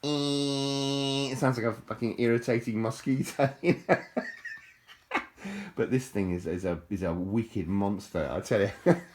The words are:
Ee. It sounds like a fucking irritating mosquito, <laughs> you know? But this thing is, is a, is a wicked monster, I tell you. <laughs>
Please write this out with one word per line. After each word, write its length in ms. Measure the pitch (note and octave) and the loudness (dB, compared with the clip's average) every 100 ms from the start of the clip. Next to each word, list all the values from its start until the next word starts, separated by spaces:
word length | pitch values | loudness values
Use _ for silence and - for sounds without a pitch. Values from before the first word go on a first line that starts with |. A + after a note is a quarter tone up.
Ee. 1300 | C#3+ D3 C#3+ C#3+ C#3+ C#3 C#3 C#3 C#3 C#3 C#3 C3+ C#3 | 0 0 0 0 0 0 0 0 0 0 0 0 -2
It 80 | C3 | 0
sounds 200 | C3+ B2 | 0 2
like 80 | A2+ | 0
a 60 | |
fucking 460 | G#2+ - A2 A#2 - | -2 -8 -4 -4 2
irritating 600 | A#2+ A#2 A#2 A#2+ A#2+ A2 | 4 4 2 0 0 0
mosquito, 720 | A2+ A#2 - C3 F3 - C3+ - | -2 -2 0 0 0 2 2 2
<laughs> 60 | |
you 140 | E3+ - - | 0 0 2
know? 100 | F#3 - - - - - - - - _ - _ C#4 - - G3 G3+ G3+ - | 0 2 -6 -6 -10 -12 -14 -18 -20 _ -20 _ -6 -6 -14 -12 -12 -12 -2
But 140 | A#2 | 2
this 180 | B2 B2+ | 2 0
thing 240 | G#2 F#2+ | -2 0
is, 140 | F2+ F2+ | 0 -2
is 180 | F2+ | -2
a, 160 | F#2 E2+ - | -2 -2 -4
is 120 | G2+ | -4
a 100 | F2+ | -2
wicked 540 | F2 F#2 G#2+ A2+ - E2 | -2 0 0 0 -4 -2
monster, 600 | G2 G2+ G2+ - F2+ D2 | 0 0 -2 -4 -4 -2
I 100 | C#2+ | -4
tell 200 | - A#2 | 0 2
you. 100 | G2+ - | 2 2
<laughs> 300 | - - - | 4 4 2